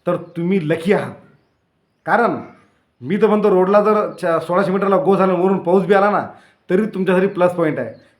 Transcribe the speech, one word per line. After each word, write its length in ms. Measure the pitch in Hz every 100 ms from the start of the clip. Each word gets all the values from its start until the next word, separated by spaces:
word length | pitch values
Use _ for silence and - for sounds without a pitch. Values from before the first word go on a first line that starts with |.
| -
तर 80 | 180
तुम्ही 540 | - - 170 196 151
लकी 240 | 165 185
आहात. 180 | 196 123 - - _ _ _ _ _ _ _ -
कारण 320 | 202 220 147 - - _ _ _ _
मी 160 | 123 196
तर 100 | 202
म्हणतो 220 | 208 208
रोडला 320 | 185 185 208
जर 300 | 208 214 175
च-, 320 | - 175 165
सोळाशे 280 | 160 175 190
मीटरला 260 | 190 196 190
गो 180 | 185 190
झाला, 180 | 190
वरून 240 | 175 190 190
पाऊस 260 | 170 196
बी 100 | 170
आला 180 | 196 202
ना, 160 | 185 101 - _ _ -
तरी 160 | 185 214
तुमच्यासाठी 420 | 185 190 185 196
प्लस 240 | 175 180
पॉईंट 280 | 175 160 135
आहे. 140 | 113 - _ _